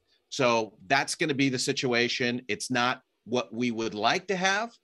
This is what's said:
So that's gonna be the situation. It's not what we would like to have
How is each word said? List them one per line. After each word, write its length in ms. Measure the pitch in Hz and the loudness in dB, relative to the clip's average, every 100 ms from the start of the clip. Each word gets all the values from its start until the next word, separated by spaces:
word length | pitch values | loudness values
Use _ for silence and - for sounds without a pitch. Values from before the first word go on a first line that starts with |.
| _ _ - | _ _ -10
So 480 | - 123 117 107 - 95 | 0 2 2 0 -8 0
that's 280 | 139 151 - | 0 0 -4
gonna 180 | 160 | -2
be 160 | 135 135 | 0 0
the 100 | 123 | 0
situation. 840 | - 135 131 120 120 - 123 120 - | -2 -2 0 2 2 0 -2 -2 -4
It's 220 | 104 - | -6 -2
not 320 | 127 123 135 _ _ 104 | 0 2 0 _ _ -4
what 280 | 120 - | -2 -2
we 180 | 110 123 | -4 -4
would 220 | 110 113 | -2 -4
like 340 | 104 113 175 180 | 0 0 0 -2
to 80 | 185 | -2
have 360 | 190 202 233 - | 0 0 -4 -12